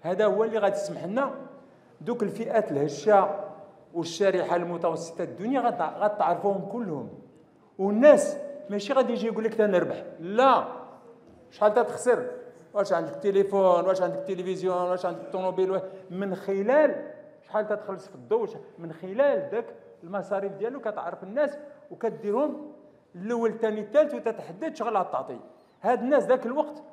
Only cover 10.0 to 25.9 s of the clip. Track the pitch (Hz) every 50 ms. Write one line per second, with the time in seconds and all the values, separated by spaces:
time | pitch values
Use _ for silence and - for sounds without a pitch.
10 | - - - - 160 175 196 220 254 269 254 190 - - - - - - - -
11 | - - - - - - - - - - - - 208 208 208 247 233 - - -
12 | - 247 240 - 247 - - - - - - - - - - 208 196 - 190 170
13 | 165 151 - - - 202 196 196 196 196 202 196 190 185 180 175 180 185 190 185
14 | 185 170 165 - - 196 190 180 185 180 185 160 165 185 180 180 180 180 180 180
15 | 180 185 170 - - - - 190 185 185 180 175 190 185 190 185 - - - -
16 | - - 175 185 196 196 185 185 - - 196 196 196 214 262 294 302 285 - -
17 | - - - - - - - - _ _ - 214 214 214 208 202 - - 190 175
18 | - - - 135 123 117 208 233 226 - - - - - - - 170 170 156 -
19 | - 185 190 226 277 285 254 - 165 - 190 226 233 - - - - - - -
20 | - 170 190 202 180 - 208 190 196 196 165 151 190 233 262 285 - 220 202 -
21 | 143 170 180 - - 185 208 269 302 269 - - - - - - - - 180 -
22 | - 226 - 151 - 202 202 233 294 294 254 - - - - - - - _ _
23 | _ _ _ 175 180 214 240 233 233 226 214 220 - 220 214 214 208 208 - 285
24 | 311 302 285 240 - 233 220 - - - 170 185 - 320 - - 220 226 226 202
25 | 185 - - 127 135 - 131 117 - - - - _ _ _ _ - 196